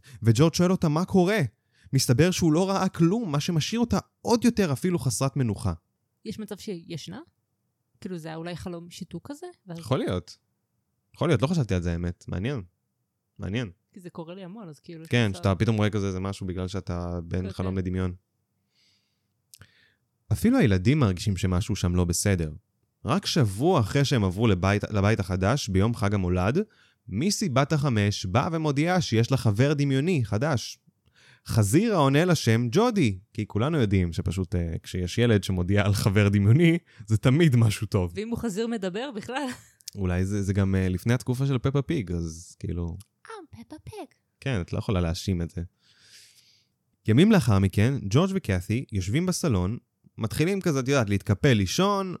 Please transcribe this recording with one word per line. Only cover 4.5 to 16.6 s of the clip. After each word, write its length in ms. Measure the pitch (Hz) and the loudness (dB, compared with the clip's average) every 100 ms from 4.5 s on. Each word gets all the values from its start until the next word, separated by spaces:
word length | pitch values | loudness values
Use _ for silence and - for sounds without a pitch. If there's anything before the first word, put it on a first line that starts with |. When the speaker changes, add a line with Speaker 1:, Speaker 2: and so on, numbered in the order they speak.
| 233 175 | 2 0
Speaker 1:
אפילו 260 | 131 185 170 | 0 -2 -2
חסרת 380 | 131 - 135 143 | -2 -2 -2 0
מנוחה. 360 | 117 98 95 82 _ _ _ _ | -2 -2 -4 -6 _ _ _ _
Speaker 2:
יש 140 | 220 220 | -14 -12
מצב 180 | 208 196 | -12 -12
שישנה? 640 | 226 170 170 139 - 220 339 _ _ _ _ _ _ _ | -10 -12 -12 -14 -14 -16 -18 _ _ _ _ _ _ _
כאילו, 180 | 185 175 | -12 -12
זה 100 | 156 | -12
היה 80 | 160 | -12
אולי 200 | 170 175 | -10 -10
חלום 340 | 180 170 175 | -10 -12 -14
שיתוק 400 | - - 170 - | -16 -14 -14 -14
כזה? 160 | 294 359 - 185 | -14 -16 -18 -16
ואז 120 | 165 | -12
Speaker 1:
יכול 200 | 117 143 | -4 -2
להיות. 400 | - 90 - - _ _ _ _ _ _ _ | -2 -4 -6 -16 _ _ _ _ _ _ _
יכול 140 | - 147 | -4 0
להיות, 140 | 139 | 2
לא 40 | 135 | 2
חשבתי 280 | 170 107 | 0 0
על 80 | 92 | -2
זה, 100 | 85 | -2
האמת. 320 | 85 87 - - | -2 -4 -8 -8
מעניין. 340 | 90 120 131 87 _ _ _ _ _ _ - | -6 -6 -6 -10 _ _ _ _ _ _ -12
מעניין. 320 | 92 113 104 - _ | -8 -6 -8 -12 _
Speaker 2:
כי 80 | 202 | -20
זה 100 | 175 | -18
קורה 240 | 180 165 | -16 -16
לי 100 | 190 | -16
המון, 240 | 175 226 175 | -16 -16 -18
אז 120 | 143 | -20
כאילו, 240 | - 160 160 | -20 -18 -2
Speaker 1:
כן, 200 | 120 107 | 0 0
Speaker 2:
יש 60 | 95 | 0
Speaker 1:
שאתה 140 | 101 | 0
Speaker 2:
מצב 80 | 92 | 0
Speaker 1:
פתאום 180 | 110 107 | 0 2
רואה 140 | 107 | 0
כזה, 220 | 104 98 | 0 -4
זה 80 | 92 | -4
משהו 260 | 98 98 92 | -6 -6 -8
בגלל 220 | 90 | -6